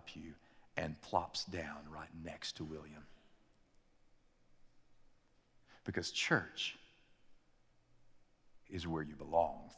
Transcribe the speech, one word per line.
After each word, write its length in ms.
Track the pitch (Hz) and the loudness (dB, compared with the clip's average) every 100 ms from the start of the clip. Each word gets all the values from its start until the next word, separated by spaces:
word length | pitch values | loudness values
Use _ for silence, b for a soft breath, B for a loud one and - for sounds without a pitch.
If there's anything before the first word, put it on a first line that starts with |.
| - | -4
pew, 280 | - 82 76 b b b - | -10 -12 -14 b b b -2
and 240 | 80 76 | -2 -2
plops 440 | - 92 85 - - | 2 2 2 -4 -4
down 320 | 90 76 73 76 | -4 -4 -6 -10
right 180 | 78 80 82 | -10 -10 -8
next 340 | 80 78 - - | -8 -4 -6 -4
to 60 | |
William. 420 | 78 78 78 76 78 - - - - - - - - - - - - - - - - - - - - - - - - - b b | -4 -4 -8 -14 -16 -18 -20 -20 -20 -20 -20 -20 -20 -20 -20 -20 -20 -20 -20 -20 -20 -20 -20 -20 -20 -20 -20 -20 -20 -20 b b
Because 280 | - 92 85 | 0 2 2
church 680 | - - 139 85 - - - - - - - - - - - - - - - - - - - - - - | 2 6 6 6 -2 -4 -4 -16 -20 -20 -20 -20 -20 -20 -20 -20 -20 -20 -20 -20 -20 -20 -20 -20 -20 -6
is 180 | 92 82 | -2 0
where 160 | 80 | 0
you 120 | 73 73 | 0 -4
belong 560 | 73 82 80 69 - | 6 8 8 4 -8